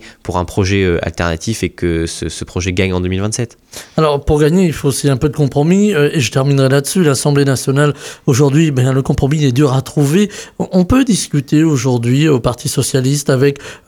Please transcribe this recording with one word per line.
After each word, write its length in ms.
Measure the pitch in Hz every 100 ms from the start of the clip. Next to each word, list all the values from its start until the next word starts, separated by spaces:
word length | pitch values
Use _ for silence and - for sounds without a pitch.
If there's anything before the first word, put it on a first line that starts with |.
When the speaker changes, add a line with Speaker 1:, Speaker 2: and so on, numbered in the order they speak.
| - -
Speaker 1:
pour 140 | - 90
un 80 |
projet, 400 | 90 - 92 101
euh, 140 | 92 85
alternatif 640 | - - 85 82 - 107
et 80 | 92
que 340 | - 87 82
ce, 240 | 82 - 82
ce 160 | -
projet 300 | - - 90
gagne 180 | 90 92
en 80 | 90
deux 80 | 90
mille 140 | 92
vingt-sept. 340 | 104 107 120 - _ - - -
Speaker 2:
Alors, 260 | 160 143
pour 160 | - 151
gagner, 280 | 151 175 185
il 80 |
faut 140 | 139 143
aussi 200 | 127 143
un 80 | 131
peu 140 | 151
de 40 |
compromis, 600 | 123 143 143 151 190 208
euh, 160 | 180 147
et 80 | 160
je 100 | 117
terminerai 380 | - 135 139 135
là-dessus. 340 | 139 139 190
L'Assemblée 440 | 160 135 151 143 139
nationale, 480 | 127 - 139 147 143 - - -
aujourd'hui, 440 | 123 147 139 165
ben, 220 | 131 127
le 80 | 131
compromis 460 | 131 147 139 156 143
est 60 |
dur 200 | 120 147
à 80 | 131
trouver. 500 | 135 - 143 170 202 - - -
On, 100 | 175
on 120 | 185
peut 200 | 180 254
discuter 600 | 262 180 - 147 - 151
aujourd'hui 640 | 160 143 127 123 117 131 160
au 100 | 135
Parti 300 | 113 113 -
socialiste 600 | - 120 135 127 143 -
avec, 280 | 135 143 139 - -